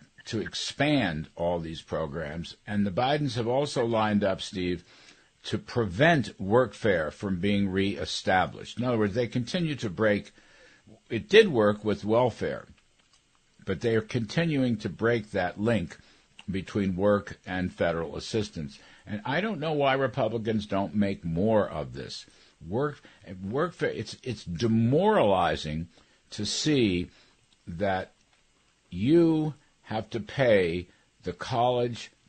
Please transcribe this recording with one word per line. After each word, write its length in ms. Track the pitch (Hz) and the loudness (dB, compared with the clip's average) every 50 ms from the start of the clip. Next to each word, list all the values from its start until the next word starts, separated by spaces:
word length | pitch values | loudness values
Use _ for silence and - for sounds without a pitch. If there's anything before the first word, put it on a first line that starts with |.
| - _ _ - - | -16 _ _ -20 -10
to 140 | - - 107 | -6 -4 -4
expand 880 | 87 - - - - - - - 139 151 151 135 110 87 78 78 78 - - | -4 -6 -8 -8 -8 -6 -2 -2 0 2 2 2 2 0 -2 -4 -8 -8 -6
all 240 | - 85 87 87 85 | -4 -2 -2 -2 -2
these 240 | 82 80 80 - | -4 -6 -10 -12
programs, 760 | - - 87 78 80 73 69 85 78 69 78 85 82 - - - - | -10 -6 -4 -4 -4 -4 -6 -6 -8 -8 -8 -8 -10 -10 -14 -16 -10
and 200 | - 104 104 101 | -4 0 0 0
the 40 | 101 | 0
Bidens 440 | 87 120 123 131 151 151 147 131 110 | 0 0 0 0 0 0 -2 -2 -2
have 120 | 123 110 117 | -2 -2 0
also 360 | 123 135 - - - 143 117 | 0 0 -2 -2 0 0 0
lined 380 | 117 113 110 107 107 104 101 | 2 2 2 2 4 2 4
up, 180 | 101 98 95 - | 2 2 0 -2
Steve, 440 | - - 104 95 90 90 90 87 - _ - - - - - _ _ _ _ _ - | -6 -8 -4 -2 -2 -2 -2 -4 -6 _ -20 -20 -20 -20 -20 _ _ _ _ _ -10
to 120 | - 110 104 | -6 -6 -6
prevent 800 | - - - 120 113 95 85 104 147 170 170 143 - - - - | -6 -4 -2 -2 -2 0 2 2 4 4 4 2 0 -2 -6 -6
workfare 680 | 95 95 110 127 127 107 - - - 107 92 80 76 76 | -2 2 4 4 4 2 0 -2 0 2 2 2 0 -2
from 280 | - - 104 98 95 87 | -6 -6 -4 -4 -2 0
being 280 | 90 101 104 101 101 98 | 0 0 2 2 0 0
reestablished. 1080 | 92 98 98 101 98 - 92 - - - - 101 92 92 90 - - - 98 - - - | 0 0 0 0 -2 -4 -6 -6 -6 -4 0 2 2 2 2 0 -4 -10 -16 -12 -8 -4
In 60 | 123 | -2
other 140 | 127 120 110 | 0 0 2
words, 160 | 107 101 92 | 0 0 0
they 120 | 123 120 | -2 -2
continue 480 | 110 - 131 117 - - 180 170 156 143 | -2 -2 -4 -4 -4 -4 -4 -2 -4 -4
to 120 | 117 - 104 | -4 -6 -6
break. 440 | 82 107 110 107 104 101 - - _ _ _ _ - - - - _ _ _ - - - _ - | -2 2 2 2 2 2 -2 -6 _ _ _ _ -20 -20 -20 -20 _ _ _ -20 -20 -20 _ -6
It 200 | 120 110 - - | -6 -6 0 6
did 200 | 190 220 226 196 | 8 8 8 8
work 340 | 139 113 104 104 104 104 - | 6 4 4 4 4 2 0
with 200 | 107 98 - - | -2 -2 0 0
welfare, 640 | 104 110 120 127 117 - - 92 76 65 - - - - _ _ _ _ _ _ _ _ _ _ _ _ _ _ _ _ _ - | 2 4 4 4 2 0 -2 -4 -4 -4 -6 -10 -16 -20 _ _ _ _ _ _ _ _ _ _ _ _ _ _ _ _ _ -6
but 160 | 98 95 78 | -6 -4 -2
they 160 | 117 113 113 | 0 2 2
are 60 | 110 | 2
continuing 720 | 107 - - 123 113 104 - 165 170 165 151 135 131 120 117 107 | 0 0 -2 -2 -2 -2 -2 -2 0 0 0 0 2 0 0 -2
to 100 | - 101 | -4 -6
break 400 | 80 - 110 117 120 113 104 - | -4 0 0 2 2 0 -2 -2
that 280 | - 95 87 87 - 98 | -2 -2 -2 -2 -2 -2
link 380 | 104 117 117 98 85 - - - - - _ _ _ _ _ - - - | 0 2 2 0 0 -4 -10 -16 -20 -20 _ _ _ _ _ -16 -8 -6
between 460 | 90 95 85 - - 107 98 95 90 | -6 -6 -6 -4 -2 -2 0 0 0
work 420 | 90 101 104 104 101 - - 92 - - | 2 4 4 4 2 0 -4 -14 -14 -10
and 260 | - 92 92 92 90 | -6 -4 -4 -4 -4
federal 440 | - - 95 85 82 82 82 73 76 | -2 0 0 0 0 0 -4 -6 -8
assistance. 600 | 80 - - - 110 104 - - 85 73 69 - - - - - - - | -10 -8 -4 -2 -2 -4 -4 -6 -10 -10 -10 -12 -16 -20 -20 -20 -20 -14
And 160 | - 104 104 - | -10 -10 -8 -6
I 160 | 123 139 165 | -4 -2 -2
don't 200 | 196 226 202 143 | -2 -4 -4 -4
know 120 | 160 165 | -4 -2
why 220 | 151 147 139 135 131 | 0 2 4 4 4
Republicans 720 | 135 135 123 - 139 117 110 113 117 104 113 110 107 - | 2 2 0 0 0 0 0 0 -2 -2 0 0 -2 -2
don't 280 | - 101 95 101 - - | -2 -2 -2 -2 0 0
make 300 | 107 101 98 101 - - | 2 2 2 0 -4 -4
more 420 | 85 80 85 101 113 110 104 92 - | -4 -2 0 2 4 4 4 2 2
of 260 | 82 78 73 64 62 | -2 -6 -6 -6 -8
this. 320 | 67 62 - - - - - _ _ _ _ _ - 76 82 | -12 -12 -12 -12 -14 -16 -18 _ _ _ _ _ -18 -10 -6
Work, 320 | 98 123 147 147 139 - - - - - - - 98 92 95 | -4 -2 -2 -2 -4 -8 -18 -20 -20 -20 -18 -16 -14 -10 -8
workfare, 500 | 98 113 139 175 175 - - 147 104 - | -4 -2 -2 -2 -2 -4 -4 -4 -4 -4
it's, 220 | - 107 - - - | -4 -8 -8 -10 -12
it's 220 | - 127 110 - - | -8 -8 -8 -8 -8
demoralizing 1400 | 87 87 80 117 113 113 113 113 120 135 160 196 214 214 180 127 101 95 90 87 80 78 73 - 78 76 80 85 - _ _ _ _ _ _ _ - | -8 -4 0 0 2 4 4 4 4 4 4 4 4 4 4 4 4 4 4 4 2 0 -2 -4 -6 -6 -6 -6 -8 _ _ _ _ _ _ _ -16
to 140 | - - 104 | -10 -8 -6
see 640 | 104 - - - 151 147 135 117 101 90 87 87 - - _ _ _ _ _ _ _ _ _ - | -6 -4 -2 0 2 4 4 4 4 2 0 -2 -4 -10 _ _ _ _ _ _ _ _ _ -14
that 460 | 101 85 82 101 98 95 92 87 - _ _ _ _ _ _ _ _ _ _ _ _ _ _ _ - | -10 -6 -2 -2 0 0 -2 -4 -6 _ _ _ _ _ _ _ _ _ _ _ _ _ _ _ -12
you 640 | 90 90 104 131 165 170 170 165 160 156 156 156 139 - _ _ _ _ _ | -6 -2 2 4 4 6 6 4 2 2 -2 -4 -6 -10 _ _ _ _ _
have 260 | - 113 110 104 - | -8 -6 -6 -6 -6
to 100 | - 110 | -8 -8
pay 680 | 104 - - 143 135 120 107 98 90 82 82 90 90 - _ _ _ _ _ _ | -8 -6 -2 2 4 4 6 4 4 2 0 -4 -6 -8 _ _ _ _ _ _
the 100 | - 90 | -10 -10
college 800 | 87 - - - 131 117 120 123 120 120 123 123 117 - - - _ _ _ | -10 -8 -6 -4 0 2 2 2 2 2 0 -2 -4 -8 -14 -16 _ _ _